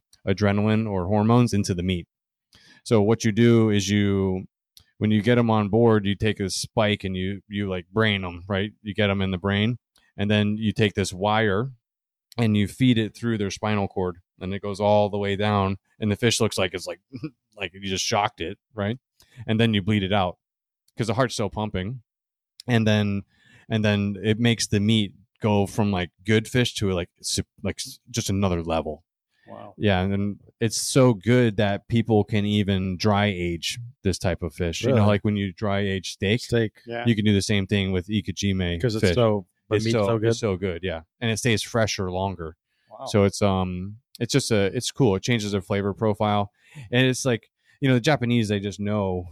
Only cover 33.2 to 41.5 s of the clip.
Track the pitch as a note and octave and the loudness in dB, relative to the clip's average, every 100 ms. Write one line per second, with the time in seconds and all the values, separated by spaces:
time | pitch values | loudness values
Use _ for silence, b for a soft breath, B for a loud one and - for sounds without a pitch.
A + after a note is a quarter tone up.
33.2 | G#2 F2+ F2 E2+ - A#2+ A#2+ - G2 F2 | 2 0 -4 -4 -6 -8 -12 -6 -4 -2
34.2 | G2 E2 E2 - F2 E2+ A2+ B2 G#2 G2+ | -2 -2 -6 -6 -6 -2 0 4 4 2
35.2 | G#2+ G#2 G2+ E2+ G#2 G2 G2+ F#2+ - - | 0 -2 -4 -4 -4 -2 -2 -4 -6 -4
36.2 | G2 A#2 - A#2 A2 - - A#2 A#2+ G#2+ | -2 -2 0 -2 -2 -6 -12 -4 -2 0
37.2 | G#2+ G2+ - G#2 F#2+ G#2 F#2+ F#2 F2 G#2+ | 2 2 2 -2 0 -2 0 -2 -2 -4
38.2 | F#2+ E2+ G2+ F#2 F2 E2+ A#2+ G#2+ G2+ F2 | -4 -4 -2 -2 -2 -2 -2 0 0 2
39.2 | A2+ G#2 F#2 _ - G#2+ A2 A#2 G2 A2+ | 2 0 -4 _ -4 -2 0 0 2 2
40.2 | A2 A2+ A2 F2+ F#2+ E2+ F#2 E2 E2 _ | 0 0 -2 -2 -4 -6 -6 -6 -10 _
41.2 | A#2 G#2+ B2 | -4 -2 0